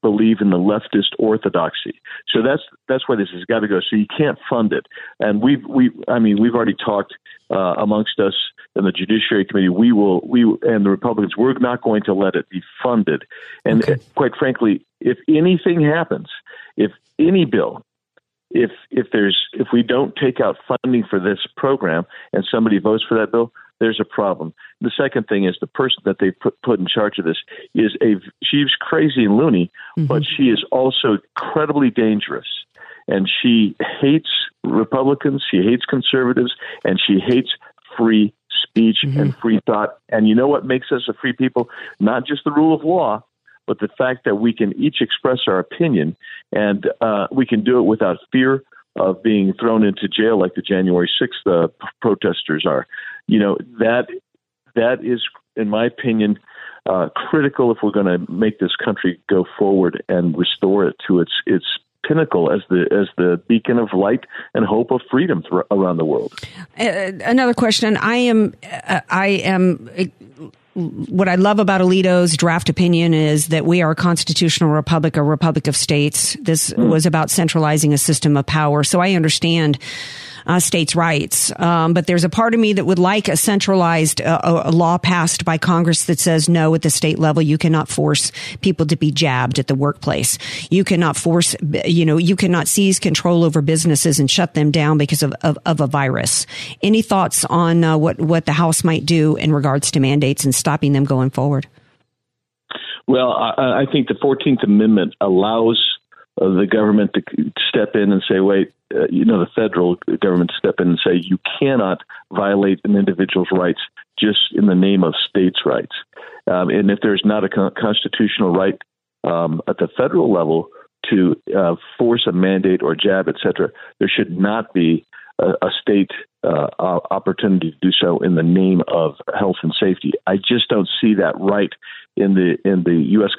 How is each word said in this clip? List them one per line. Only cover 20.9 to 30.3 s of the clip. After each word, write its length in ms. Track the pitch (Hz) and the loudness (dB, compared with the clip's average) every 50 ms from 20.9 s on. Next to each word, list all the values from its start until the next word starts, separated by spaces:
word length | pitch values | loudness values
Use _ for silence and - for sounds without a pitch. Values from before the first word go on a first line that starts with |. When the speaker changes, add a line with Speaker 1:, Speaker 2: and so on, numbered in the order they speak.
| 127 120 101 - | 0 0 0 -2
Speaker 1:
for 100 | - 98 | -4 -2
this 200 | 90 101 98 - - - _ - | -2 -2 -2 -4 -6 -10 _ -4
program 480 | - 135 139 131 - 85 80 82 87 - - - - - | -2 -2 0 0 -2 -2 -2 -2 -4 -6 -12 -20 -12 -6
and 160 | - 98 92 - | -4 -4 -4 -2
somebody 300 | - 117 113 113 104 95 | -2 0 2 2 2 2
votes 240 | 85 107 110 110 - | 2 0 0 0 0
for 120 | - 120 113 | -2 0 0
that 160 | 107 101 - | 0 0 0
bill, 180 | 117 117 113 - - - _ _ - | 0 -2 -2 -6 -12 -20 _ _ -2
there's 180 | 117 113 110 110 | -2 -2 -2 -2
a 60 | 104 | -6
problem. 480 | - - - 104 98 87 - 78 80 - _ - - _ _ | -6 -4 -2 -2 -2 -2 -4 -8 -12 -14 _ -20 -20 _ _
The 120 | 117 120 - | -8 -6 -4
second 320 | - 143 131 - 127 110 - | -2 -2 -2 -2 -4 -4 -2
thing 160 | 107 98 98 | -2 0 0
is 140 | 92 87 - | 0 -2 -4
the 80 | - - | -8 -8
person 340 | - - 131 127 - - - | -4 -4 -2 -2 -2 -2 -2
that 140 | 101 92 - | -4 -2 0
they 120 | 98 95 | 0 -2
put, 300 | 87 - - 113 - _ | -2 -2 -4 -4 -4 _
put 180 | - 123 113 92 | -2 -2 -2 -2
in 80 | 92 90 | -2 -2
charge 300 | - 113 107 104 - - | -2 -2 -2 -2 -2 -4
of 80 | 87 | -4
this 120 | 80 85 - - - - - - - - | -4 -4 -4 -8 -14 -18 -20 -16 -6 -2
is 220 | - 110 104 - - | 0 0 0 0 0
a, 140 | - 113 104 92 - - - _ | 0 0 0 0 -4 -10 -14 _
she's 280 | - - - 143 143 131 - - | -4 -2 0 0 0 0 -2 -4
crazy 460 | - - 165 160 156 151 131 131 113 | -4 -2 0 0 0 0 2 2 2
and 100 | 98 101 | 2 4
loony, 340 | 117 - - 110 90 87 - - - - - - 170 | 2 4 4 2 2 0 -2 -6 -14 -20 -10 -6 -4
Speaker 2:
Mm-hmm. 80 | 156 | -2
Speaker 1:
but 180 | 135 135 151 147 | 0 0 -2 -2
she 200 | - | -4